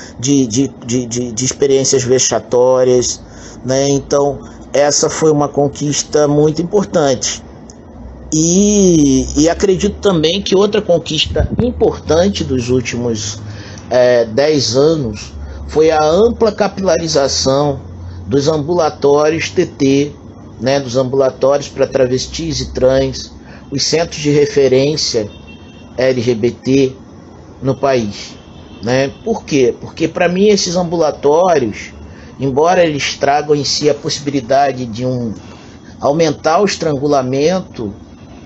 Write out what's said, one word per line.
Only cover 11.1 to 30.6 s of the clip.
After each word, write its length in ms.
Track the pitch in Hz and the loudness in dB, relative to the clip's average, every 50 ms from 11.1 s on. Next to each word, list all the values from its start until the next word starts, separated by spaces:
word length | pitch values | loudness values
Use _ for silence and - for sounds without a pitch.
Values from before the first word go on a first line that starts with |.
| 160 151 - - - 156 - - - - | -4 -4 -4 -2 -2 -2 -2 -2 -2 -2
importante 800 | 220 247 226 - 226 156 - - - - 151 165 180 202 196 - 165 | -2 -2 0 0 0 0 0 -2 -4 0 0 2 2 0 0 -4 -4
dos 260 | 143 131 127 117 120 | -2 -2 -2 0 0
últimos, 720 | 127 131 123 - 123 120 120 120 113 107 104 - - - - - - - - - - - - - | -2 -2 -2 -4 -6 -4 -4 -4 -4 -4 -6 -10 -10 -12 -14 -14 -16 -16 -16 -16 -18 -18 -8 -2
é, 360 | 120 127 123 123 123 120 117 | 2 4 4 6 4 4 2
dez 500 | 110 107 135 143 156 156 139 117 107 117 | 2 0 0 2 2 2 2 0 0 2
anos 580 | 135 143 160 165 151 131 - - - - - - - - - - - - | 2 4 4 2 0 -2 -6 -6 -10 -12 -14 -14 -14 -14 -14 -14 -14 -14
foi 220 | - - 147 156 160 | -2 0 2 4 4
a 140 | 160 151 151 | 4 4 2
ampla 480 | 151 165 190 220 240 - - 226 214 | 4 4 4 4 2 2 2 0 0
capilarização 1300 | 208 - 208 196 196 196 190 180 160 170 170 156 151 139 139 127 - - - 135 135 143 147 147 135 131 - - - - - - - - - | 0 0 -2 -2 -2 -2 0 0 0 0 0 0 0 0 0 0 -2 -2 0 2 2 2 2 0 -2 -4 -8 -14 -16 -14 -14 -14 -14 -12 -6
dos 200 | 95 123 143 139 | -2 0 2 2
ambulatórios 1000 | 156 156 156 135 160 175 175 160 - - - 135 143 143 147 151 156 165 160 - - | 2 0 0 -2 -2 0 0 0 0 -2 0 2 4 4 4 4 2 0 -2 -4 -2
T 160 | - 190 165 | -2 -2 -2
T, 460 | - - - 143 135 139 139 143 147 - - - - - - - - - - | -2 -2 0 2 2 2 2 0 -2 -6 -12 -18 -20 -20 -18 -20 -20 -12 -4
né, 200 | 110 131 139 139 | -2 0 0 0
dos 160 | 135 123 117 | -2 -2 -2
ambulatórios 720 | 131 135 123 131 135 135 131 - - 135 131 143 143 135 - | -2 -2 0 0 2 2 0 0 0 0 2 2 0 -2 -6
pra 160 | - 131 135 | -2 -2 -2
travestis 760 | 127 - 135 131 123 127 127 - - - - 165 165 139 123 | 0 2 0 2 2 0 -2 -4 -6 -8 -8 -6 -4 -4 -4
e 120 | 131 - - | -6 -6 -2
trans, 580 | 123 127 131 131 135 135 135 127 - - - - - - - - - - - | 0 2 2 4 2 0 0 -4 -8 -12 -14 -18 -20 -20 -20 -20 -20 -14 -8
os 120 | 143 135 - | -6 -4 -2
centros 380 | - 156 160 170 - - 147 | 0 0 0 -2 -4 -6 -4
de 100 | 147 147 | 0 2
referência 960 | 143 151 143 143 - 143 135 127 127 131 135 147 156 143 - - - 113 104 - - - - - - - - - - - - - - | 4 4 2 4 4 2 4 4 4 4 4 2 0 -2 -4 -2 -2 -2 -4 -4 -8 -16 -20 -20 -20 -20 -20 -20 -20 -20 -20 -10 -4
L 240 | 117 127 131 127 123 | 0 0 2 2 2
G 140 | 110 123 120 | 0 0 0
B 160 | 107 120 120 | 2 0 -2
T 440 | 113 - - 127 131 139 135 127 - - - - - - - - - - - - - - | -2 -2 -2 2 2 4 2 2 -2 -8 -16 -20 -20 -20 -20 -20 -20 -20 -20 -20 -16 -6
no 140 | 123 135 131 | -4 -4 -2
país, 600 | 127 139 139 135 123 110 104 101 - - - - - - - - - - - - - - | 0 0 2 2 0 0 -2 -6 -10 -14 -16 -18 -20 -20 -20 -20 -20 -20 -20 -16 -8 -4
né? 280 | 113 127 135 139 135 - - - | 0 0 0 0 -2 -4 -8 -4
Por 200 | 220 220 - - | -4 -4 -4 -2
quê? 300 | - 151 135 123 117 - - | 0 2 4 4 2 2 -2
Porque 280 | - - - - 165 | -10 -14 -4 -4 -4
pra 200 | - - 180 180 | -4 0 0 0
mim 200 | 175 175 185 202 | 0 2 4 4
esses 280 | 214 208 190 | 4 4 4